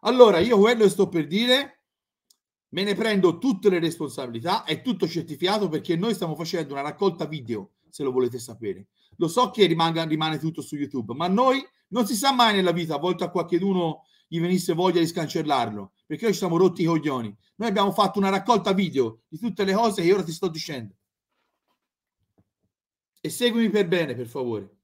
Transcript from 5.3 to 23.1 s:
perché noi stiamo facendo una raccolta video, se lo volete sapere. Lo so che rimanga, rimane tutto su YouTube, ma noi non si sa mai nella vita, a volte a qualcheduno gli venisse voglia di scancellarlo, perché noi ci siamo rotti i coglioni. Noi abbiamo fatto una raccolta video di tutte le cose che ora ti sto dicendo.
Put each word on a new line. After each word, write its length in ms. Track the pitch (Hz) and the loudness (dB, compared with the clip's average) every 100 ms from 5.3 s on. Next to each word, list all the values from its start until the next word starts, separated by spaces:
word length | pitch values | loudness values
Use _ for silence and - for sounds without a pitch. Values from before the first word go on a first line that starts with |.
| 147 180 214 190 | -4 -2 0 -2
perché 280 | 151 - 165 | -4 -2 -2
noi 180 | 220 | 0
stiamo 220 | 220 175 151 | -2 -4 -6
facendo 380 | 170 180 147 | -6 -6 -6
una 80 | 139 | -6
raccolta 440 | 143 - 196 170 147 | -8 -2 -2 -2 -8
video, 480 | 151 117 107 95 _ _ | -8 -8 -8 -8 _ _
se 140 | - | -6
lo 80 | 139 | -4
volete 280 | 127 123 120 | 0 -2 -4
sapere. 480 | 110 110 110 92 - _ _ _ | -14 -10 -10 -10 -14 _ _ _
Lo 100 | 160 | -2
so 220 | 202 247 | 0 0
che 160 | - 180 | 4 4
rimanga, 400 | 165 165 165 160 | 4 0 0 -2
rimane 340 | 156 156 156 | -2 -2 -2
tutto 220 | 160 156 | -6 -8
su 140 | 135 147 | -10 -8
YouTube, 360 | 143 135 110 | -6 -6 -8
ma 140 | 123 175 | -6 0
noi 340 | 196 262 269 - _ _ | 2 4 2 -4 _ _
non 160 | 214 233 | -4 -2
si 100 | 226 | 0
sa 160 | 277 | 0
mai 240 | 262 233 202 | 4 4 4
nella 160 | 185 | 2
vita, 240 | 170 160 147 | 0 -2 -2
a 40 | |
volte 260 | 175 180 170 | -2 -2 -4
a 40 | |
qualcheduno 760 | 180 165 170 196 185 170 151 _ _ _ | -4 -2 0 0 0 0 -4 _ _ _
gli 120 | 165 | -4
venisse 340 | 170 185 185 | 0 0 0
voglia 260 | 165 185 175 | 0 2 2
di 80 | 165 | 0
scancellarlo, 840 | 180 156 170 151 139 110 104 98 _ _ | -2 -4 -4 0 0 -2 -6 -14 _ _
perché 200 | 151 226 | -4 -2
noi 80 | |
ci 60 | 190 | -2
siamo 160 | 185 165 | 0 4
rotti 280 | 185 170 | 2 2
i 20 | 165 | 0
coglioni. 500 | 165 147 131 113 104 _ _ | 0 0 -4 -6 -12 _ _
Noi 120 | 226 | -4
abbiamo 240 | 202 202 | 0 0
fatto 280 | - 196 208 | 2 0 2
una 100 | 196 | 0
raccolta 420 | 196 190 226 - | 0 2 0 2
video 520 | 190 180 135 117 113 _ | 0 0 0 -2 -2 _
di 100 | 156 | -8
tutte 280 | 226 - 190 | -8 -2 0
le 80 | |
cose 280 | 190 233 202 | 2 0 2
che 120 | 170 | 2
ora 100 | 202 | 2
ti 80 | 165 | 0
sto 160 | 160 185 | -4 -6
dicendo. 460 | 160 - 139 110 _ _ _ _ _ _ _ _ _ _ _ _ _ _ _ _ _ _ _ _ _ _ | -6 -10 -10 -12 _ _ _ _ _ _ _ _ _ _ _ _ _ _ _ _ _ _ _ _ _ _